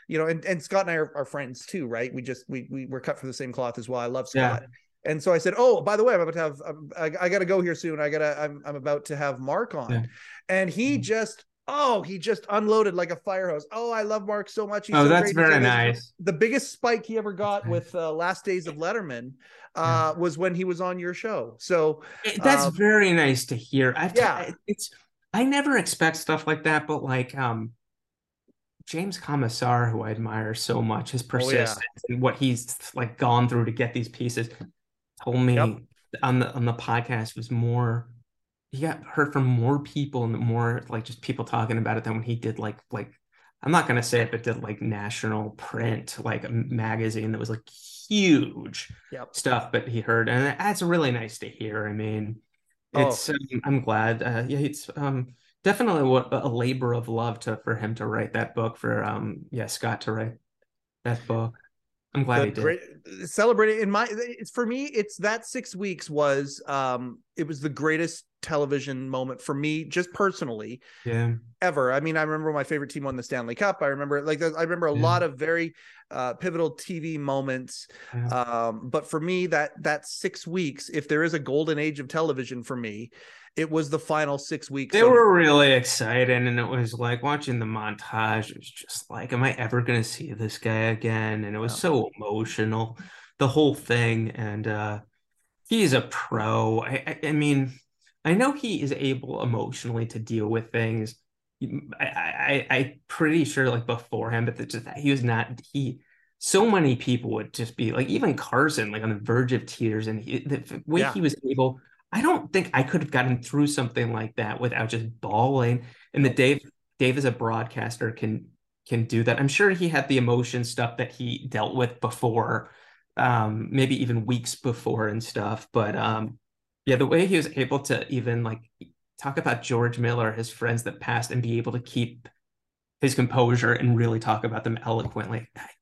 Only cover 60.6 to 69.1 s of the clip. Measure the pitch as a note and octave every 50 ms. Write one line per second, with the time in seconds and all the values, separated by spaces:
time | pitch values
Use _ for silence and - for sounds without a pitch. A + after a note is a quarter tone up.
60.6 | _ _ _ _ _ _ _ _ - A#2+ A#2 A#2 - - A2+ A2+ A2+ A#2 - _
61.6 | _ _ _ _ _ _ _ _ _ _ - C#3+ C3+ B2+ B2 A#2+ - G#2 - A2
62.6 | G#2+ D#3 F3 F3+ - - - - - - F#3+ F#3+ F#3 E3 - - G#3 A#3 A#3 G3
63.6 | G#3+ G#3+ A3 A3 G#3+ G3 G3+ G#3 A#3+ A#3 G#3+ A3 A#3+ A#3+ A#3+ - A3 - - B3
64.6 | A#3+ A3 A#3+ C4 C#4 D4 C#4+ A3 G#3 G#3 - - F3 G#3 A3 A#3 A3+ - - B3+
65.6 | - - - F3+ G#3 G3 F3+ C#3+ - - D3+ D3 D3 C#3+ C#3 C#3 C#3+ C#3 C#3 -
66.6 | - - C#3+ C3+ C3 B2+ B2+ A#2+ B2+ B2 A#2 - _ _ - - D#3+ D3 D#3+ C3+
67.6 | C#3+ D3+ C3 C3 D3 D#3 D#3 D#3 E3+ D#3+ - - - _ _ _ - - E3 D3
68.6 | D3 C3+ D3 C#3+ B2+ C#3 C3+ B2+ C3+ C3